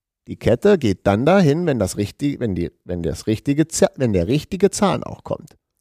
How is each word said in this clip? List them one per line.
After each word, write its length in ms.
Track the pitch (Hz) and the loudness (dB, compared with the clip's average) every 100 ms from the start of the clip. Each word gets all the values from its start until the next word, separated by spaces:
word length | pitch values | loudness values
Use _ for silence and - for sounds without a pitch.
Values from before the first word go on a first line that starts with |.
| _ _ - | _ _ -16
Die 80 | - | -4
Kette 420 | - 120 202 202 | 0 2 4 2
geht 300 | 113 92 - | 2 0 0
dann 180 | 101 143 | 2 4
dahin, 400 | 196 160 147 175 | 4 4 2 0
wenn 140 | 127 | 0
das 180 | 92 - | -2 -2
richtig, 420 | 104 - 143 143 | -6 -4 -6 -4
wenn 140 | 117 | -4
die, 180 | 87 85 - - | -2 -4 -8 -8
wenn 160 | 87 | -6
das 240 | 82 - - | -4 -4 -4
richtige 420 | 107 - 143 160 | -2 0 0 0
Za-, 220 | - - - | 2 0 2
wenn 180 | 127 | 0
der 140 | 95 85 | 2 0
richtige 420 | 147 - 185 190 | -2 -2 0 0
Zahn 340 | - 196 156 | 2 0 0
auch 200 | - - | -6 -14
kommt. 320 | - - - - _ _ | -8 -10 -10 -20 _ _